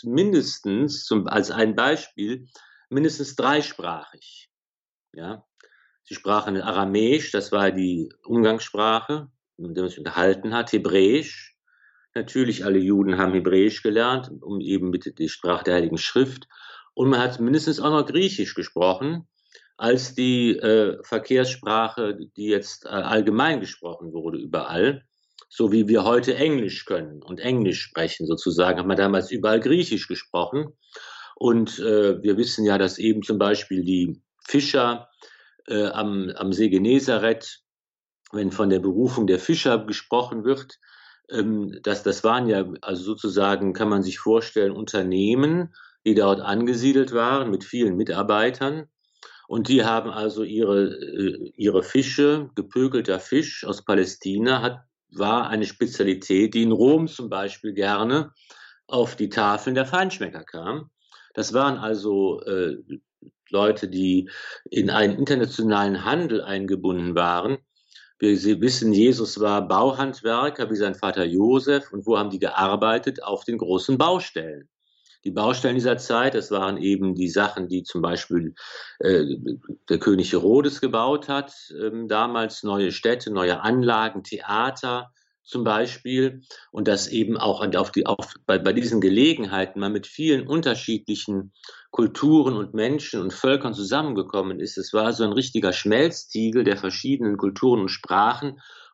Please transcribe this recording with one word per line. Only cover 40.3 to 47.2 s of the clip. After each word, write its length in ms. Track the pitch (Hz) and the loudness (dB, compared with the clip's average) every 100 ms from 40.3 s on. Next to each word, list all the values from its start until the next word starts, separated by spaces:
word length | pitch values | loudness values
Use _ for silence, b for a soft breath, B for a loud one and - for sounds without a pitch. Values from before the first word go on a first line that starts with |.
| 117 | -4
wird, 340 | 110 131 131 - b b b b - | -2 -2 -4 -20 b b b b -8
ähm, 480 | 113 107 107 101 - | -4 -2 -2 -4 -6
das, 200 | 101 98 | -4 -2
das 220 | 101 95 | -2 0
waren 240 | 110 123 120 | 2 2 2
ja, 160 | 101 90 87 | 0 -2 -8
also 220 | - 90 | -8 -8
sozusagen 720 | 92 107 107 95 98 98 98 | -6 -6 -2 2 2 2 0
kann 160 | 90 107 | 0 2
man 140 | 101 | 2
sich 160 | 92 - | 0 -2
vorstellen, 540 | - 113 113 107 98 | 2 2 2 0 0
Unternehmen, 1000 | 98 110 104 92 92 101 123 147 170 170 b b b | -2 -6 -2 0 2 2 2 2 0 -4 b b b
die 100 | 110 | 2
dort 260 | 107 98 98 | 4 4 2
angesiedelt 720 | 98 101 120 120 131 135 131 | 0 0 0 2 4 4 2
waren 380 | 117 | 2